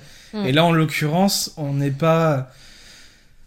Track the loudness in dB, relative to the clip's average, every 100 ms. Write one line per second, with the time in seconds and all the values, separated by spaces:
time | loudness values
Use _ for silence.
0 | -12 -20 -14 -6 0 2 4 2 0 -2
1 | -2 2 0 0 -6 -8 -6 -2 -2 0
2 | 0 2 2 0 -4 -14 -20 -20 -20 -20
3 | -20 _ _ -20